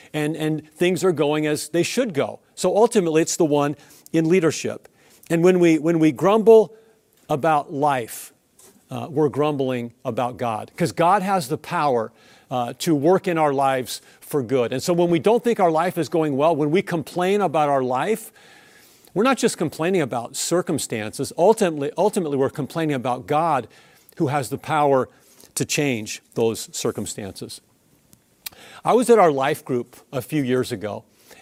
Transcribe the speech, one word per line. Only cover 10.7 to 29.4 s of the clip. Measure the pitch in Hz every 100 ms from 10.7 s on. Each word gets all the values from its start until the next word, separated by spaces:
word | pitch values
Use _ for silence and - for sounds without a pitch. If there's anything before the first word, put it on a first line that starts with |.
| -
'cause | 165
God | - 170 202
has | 185 190 -
the | 156
power, | - 175 147 120 113 _ _ - -
uh, | 127 120 -
to | 175
work | 151 151 185 185
in | 165
our | 151
lives | 139 135 131 120 - - -
for | - 151
good. | 113 131 117
And | 127
so | -
when | 175 175
we | 170
don't | 196 233
think | 233 220
our | 175
life | 160 180 170
is | 151
going | 165 156 135
well, | 156
when | 160 151
we | 175
complain | 196 175 131 175 180 208
about | 185 151 151
our | 139
life, | 127 127 165 220 - _ - - - - _ _ _
we're | 170
not | 247 262
just | 226 -
complaining | 156 - 165 190
about | 135 127 117 -
circumstances. | - 170 180 151 - 117 107 - 131 -
Ultimately, | 180 220 185 151 143 -
ultimately, | 202 202 160 139
we're | 131
complaining | - 131 165 156
about | 139 127 123 101
God, | 147 165 139 110 - _ _ _ -
who | 151
has | 147 113
the | 135
power | - 151 147 135 120 _ _ _ -
to | -
change | 135 - 143 117 107 - _
those | - 113 107 -
circumstances. | - 120 110 101 - 98 - 90 - _ _ _ _ _ _ _ _ - - - -
I | 156
was | 220 226
at | 226
our | 175
life | 139